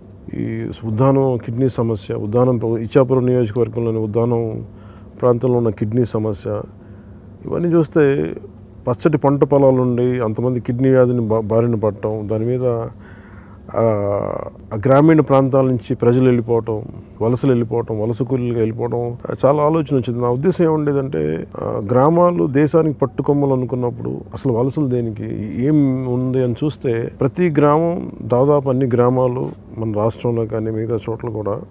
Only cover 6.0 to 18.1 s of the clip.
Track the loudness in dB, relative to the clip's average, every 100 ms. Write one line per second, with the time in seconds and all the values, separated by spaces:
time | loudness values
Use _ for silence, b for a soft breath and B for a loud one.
6 | 0 -2 -4 -6 -6 -8 -8 -16 B B
7 | B B B B -6 -4 2 2 2 2
8 | 2 2 -2 -6 -14 -20 -20 -10 -6 0
9 | 0 2 2 2 2 4 4 4 0 0
10 | 0 0 -2 -2 -2 -4 -4 0 4 4
11 | 4 2 0 0 2 2 2 0 0 -2
12 | -6 -4 -4 -4 -2 -2 -2 -2 -6 -12
13 | B B B B B B -8 0 0 2
14 | 0 -2 -4 -6 -10 -16 -10 -4 4 6
15 | 8 6 6 4 4 2 2 0 -4 0
16 | 2 4 4 2 2 -2 -2 -6 -8 -16
17 | -20 -4 -2 0 2 0 0 -4 -4 -4
18 | -4